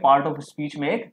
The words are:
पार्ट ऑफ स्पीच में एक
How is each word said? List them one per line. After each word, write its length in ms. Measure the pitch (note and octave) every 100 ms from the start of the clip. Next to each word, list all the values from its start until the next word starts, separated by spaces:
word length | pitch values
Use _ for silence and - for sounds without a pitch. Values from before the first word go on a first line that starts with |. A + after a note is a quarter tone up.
पार्ट 260 | C3+ C#3 D#3
ऑफ 100 | D3
स्पीच 360 | - - D3 D3
में 120 | C#3+
एक 200 | A3+ -